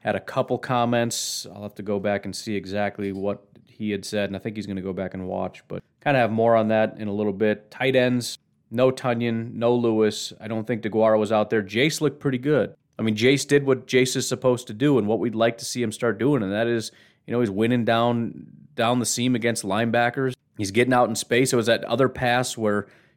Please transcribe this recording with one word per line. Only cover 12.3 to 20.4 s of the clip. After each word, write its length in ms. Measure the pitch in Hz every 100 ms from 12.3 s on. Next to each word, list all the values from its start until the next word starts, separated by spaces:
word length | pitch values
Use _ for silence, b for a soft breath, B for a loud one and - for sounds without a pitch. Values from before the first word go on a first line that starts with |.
| 127
good. 360 | 135 143 95 - _ -
I 40 |
mean, 120 | 113
Jace 320 | 107 123 139 -
did 180 | 143
what 220 | 135 127 -
Jace 300 | 127 127 135
is 100 | -
supposed 400 | 123 131 120 -
to 80 |
do 240 | 107 143 135
and 80 | 104
what 140 | 110
we'd 160 | 113 110
like 200 | 113 117
to 60 |
see 160 | - 123
him 120 | 117
start 260 | - 117 104
doing, 240 | 123 143
and 80 | 95
that 160 | 104 117
is, 240 | 117 110 b b b -
you 40 |
know, 60 | 120
he's 100 | 117
winning 360 | 95 117 123
down, 640 | 113 113 120 117 110 - - - -
down 240 | - 113 127
the 80 | 110
seam 300 | - 127 123
against 260 | 117 113
linebackers. 720 | 98 101 117 117 120 131 131 127